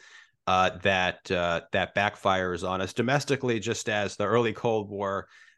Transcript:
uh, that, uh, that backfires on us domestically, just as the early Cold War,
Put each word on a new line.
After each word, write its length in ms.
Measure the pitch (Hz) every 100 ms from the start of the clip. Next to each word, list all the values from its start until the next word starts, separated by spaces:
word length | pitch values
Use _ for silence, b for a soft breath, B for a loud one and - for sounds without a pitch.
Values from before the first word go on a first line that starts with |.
| B B B B -
uh, 220 | 92 92 87
that, 480 | 101 95 90 - -
uh, 300 | 92 87 85 -
that 240 | 98 90
backfires 760 | - 101 - 101 95 92 87 90
on 120 | 92
us 120 | 95
domestically, 680 | - 117 139 - 135 127 113
just 280 | 107 110 -
as 280 | 104 98 -
the 80 |
early 280 | 101 117 117
Cold 380 | 104 120 110 101
War, 380 | 101 98 98 90 b b